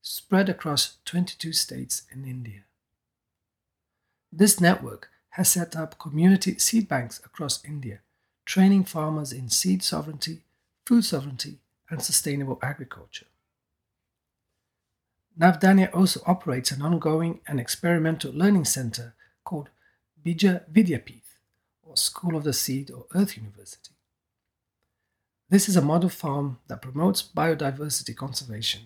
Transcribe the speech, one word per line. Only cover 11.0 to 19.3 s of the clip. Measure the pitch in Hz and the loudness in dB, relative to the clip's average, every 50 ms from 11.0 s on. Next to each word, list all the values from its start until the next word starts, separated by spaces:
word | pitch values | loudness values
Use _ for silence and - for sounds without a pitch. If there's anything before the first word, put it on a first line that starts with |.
| - | 4
sovereignty, | - 170 135 135 143 131 - - - - - _ _ _ _ _ - | 2 -2 -4 -6 -8 -10 -12 -12 -12 -14 -18 _ _ _ _ _ -12
and | 165 131 | -8 -8
sustainable | - - - - - 151 139 143 139 135 127 - | -4 -2 0 0 0 -2 -4 -4 -4 -6 -6 -4
agriculture. | 135 139 143 - 151 - - - - - - - - _ _ _ _ _ _ _ _ _ _ _ _ _ _ _ _ _ _ _ _ _ _ _ _ _ _ _ _ _ _ _ _ _ _ _ _ _ _ _ _ _ _ | -6 -6 -6 -8 -12 -16 -16 -18 -18 -18 -20 -20 -20 _ _ _ _ _ _ _ _ _ _ _ _ _ _ _ _ _ _ _ _ _ _ _ _ _ _ _ _ _ _ _ _ _ _ _ _ _ _ _ _ _ _
Navdanya | 165 165 185 175 - 190 190 196 190 185 - | 4 6 6 6 6 6 6 8 8 6 4
also | - 175 190 180 - - - 175 | 4 4 4 4 2 0 0 0
operates | 180 180 - 160 127 127 123 - | 0 0 0 -2 -4 -2 -2 -4
an | 139 135 | -4 -2
ongoing | 143 160 175 160 - 151 156 160 170 165 165 - - - | -2 0 0 0 0 0 0 0 0 -2 -4 -6 -8 -6
and | 147 127 | -6 -4
experimental | 120 - - - - 170 175 165 160 160 160 151 - 135 | -4 -6 -6 -2 0 0 2 2 0 0 -2 -4 -6 -8
learning | 123 151 185 208 202 180 139 | -2 2 4 4 4 4 2
center | - - 139 127 113 110 120 120 117 - _ _ _ | 0 -2 -4 -4 -6 -8 -10 -12 -16 -20 _ _ _